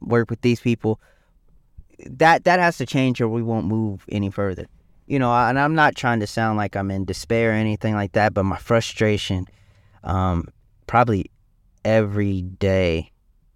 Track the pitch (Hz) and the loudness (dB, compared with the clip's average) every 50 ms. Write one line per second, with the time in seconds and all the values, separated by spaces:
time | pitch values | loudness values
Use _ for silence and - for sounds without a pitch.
0 | - - 117 120 113 - 117 - - 120 117 - - 123 117 - - 110 107 - | -4 0 0 0 0 0 -4 -2 0 0 0 2 0 -2 -2 0 0 -4 -4 -4
1 | _ _ _ _ _ _ _ _ _ _ _ _ _ _ _ - - _ _ - | _ _ _ _ _ _ _ _ _ _ _ _ _ _ _ -20 -20 _ _ -20
2 | - - 131 127 160 160 170 131 - 180 175 180 175 170 165 - 131 - - 139 | -20 -12 -2 2 4 4 4 4 4 2 2 4 2 0 0 -2 -6 -2 0 0
3 | 131 131 123 - 120 110 110 120 113 113 113 110 - 95 110 110 110 107 98 - | 0 0 0 0 -2 -2 -2 -2 -2 -2 -2 -2 -2 -2 -2 -2 -2 -2 -4 -8
4 | - - - 104 101 98 - - 101 98 92 87 87 - _ - _ _ _ _ | -10 -6 -4 -2 -2 -2 -2 -4 -4 -4 -4 -8 -12 -16 _ -20 _ _ _ _
5 | _ - 143 139 127 120 120 120 123 113 127 135 143 151 160 160 151 139 - - | _ -4 -2 0 2 2 2 2 2 2 2 2 0 2 2 4 2 2 2 0
6 | - 123 117 113 104 101 - 117 113 110 107 107 104 98 - 101 98 98 98 95 | -2 0 0 0 -2 -4 -2 -2 0 0 0 0 -2 -4 -4 -4 -4 -4 -4 -4
7 | 95 95 92 - - - 117 113 117 113 110 107 110 110 107 101 - 110 107 104 | -4 -4 -6 -8 -4 -2 0 0 2 2 2 0 0 -2 -2 -2 -2 -2 -2 -2
8 | 101 95 - 110 104 107 87 101 95 98 92 - - - 117 113 - - - - | -2 -2 0 2 2 2 2 0 0 0 -2 -4 -2 0 0 0 0 -2 -4 0
9 | 113 107 107 98 - - 98 92 90 - _ _ _ _ _ _ _ _ _ - | 0 0 0 0 -2 -4 -4 -4 -4 -8 _ _ _ _ _ _ _ _ _ -12
10 | - - 95 95 92 92 90 85 82 - _ _ _ _ _ _ - - - 117 | -6 -2 -2 0 0 0 0 -2 -4 -6 _ _ _ _ _ _ -10 0 2 2
11 | 123 120 107 92 - - _ _ _ _ _ _ _ _ _ _ - 107 110 113 | 4 4 2 -2 -2 -6 _ _ _ _ _ _ _ _ _ _ -2 2 2 2
12 | 107 101 101 104 104 101 98 92 90 92 95 - 101 95 95 95 92 87 82 80 | 2 0 -2 -2 -2 -2 -2 -4 -6 -8 -6 -2 0 0 2 2 2 2 0 -2
13 | 80 - _ _ _ _ _ _ _ _ _ | -4 -8 _ _ _ _ _ _ _ _ _